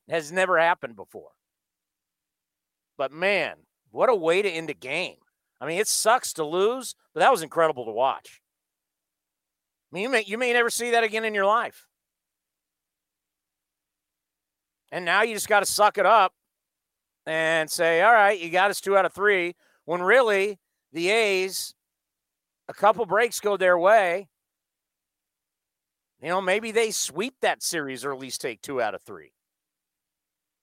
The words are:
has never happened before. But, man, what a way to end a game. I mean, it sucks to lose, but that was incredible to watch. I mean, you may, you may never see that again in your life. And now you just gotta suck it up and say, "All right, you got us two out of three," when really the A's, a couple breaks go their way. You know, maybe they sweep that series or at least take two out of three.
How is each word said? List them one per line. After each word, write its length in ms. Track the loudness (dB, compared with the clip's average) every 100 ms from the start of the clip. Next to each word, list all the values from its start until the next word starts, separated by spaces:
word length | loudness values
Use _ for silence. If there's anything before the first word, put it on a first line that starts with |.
| -4
has 220 | -6 -4
never 260 | -2 2 2
happened 380 | 2 0 -6 -14
before. 340 | -18 -18 -20 _ _ _ _ _ _ _ _ _ _ _ _ _ _ _ _ -8
But, 140 | -8
man, 460 | -4 -2 0 -2 -8 _ _ _
what 180 | -2 0
a 60 | 2
way 260 | 2 0
to 80 | 0
end 220 | -4 -8
a 20 |
game. 440 | -10 -8 -6 -8 -10 _ _ _ -14
I 60 | -8
mean, 120 | -4
it 80 | -4
sucks 460 | -2 2 0 0
to 100 | -8
lose, 520 | -4 0 0 -2 -8 -18 _
but 60 | 0
that 120 | 2
was 120 | 2
incredible 420 | -2 0 0 0 -6
to 60 |
watch. 500 | -2 -2 -2 -10 -20 _ _ _ _ _ _ _ _ _ _ _ _ _ _ _
I 40 | -10
mean, 80 |
you 60 | -2
may, 140 | -2
you 140 | -2 -4
may 120 | -2
never 200 | 0 0
see 180 | -2 -2
that 120 | 0
again 220 | 0 -2 -4
in 100 | 0
your 100 | 2
life. 420 | 2 0 -10 _ _ _ _ _ _ _ _ _ _ _ _ _ _ _ _ _ _ _ _ _ _ _ _ _ _ _ _ _ _ _
And 140 | -8 -2
now 160 | 0
you 140 | 0 -2
just 120 | 0
gotta 200 | 0 2
suck 320 | 2 2 4
it 80 | 4
up 260 | 6 4 0 _ _ _ _ _ _ _ _ -6
and 420 | -2 2 0 0
say, 320 | 0 2 4
"All 100 | 6
right, 280 | 6 4 2
you 100 | -2
got 220 | 0 0
us 100 | 0
two 160 | 0 2
out 80 | 2
of 80 |
three," 420 | 0 0 2 0 -8 _ _
when 180 | -8 -4
really 560 | 2 4 4 0 -2 -6 _ _ _
the 160 | -6 -2
A's, 640 | 0 0 0 -4 -6 -12 -16 _ _ _ _ _ _ _ _ -20
a 60 |
couple 320 | 0 2 2 0
breaks 340 | 0 0 -2
go 160 | -2 2
their 220 | 4 4
way. 520 | 6 4 4 -2 -6 _ _ _ _ _ _ _ _ _ _ _ _ _ _ _ _ _ _ _
You 80 | -6
know, 120 | -4
maybe 300 | -2 -2 -2
they 180 | -2 -2
sweep 460 | -2 -6 -6 -8 -4
that 200 | -2 -2
series 420 | -4 -6 -6 -8
or 80 | -8
at 60 | -8
least 240 | -10 -10
take 200 | -8 -10
two 200 | -8 -4
out 140 | -4 -6
of 80 |
three. 300 | -14 -20 -20 _ _ _ _ _ _ _ _ _ _ _ _ _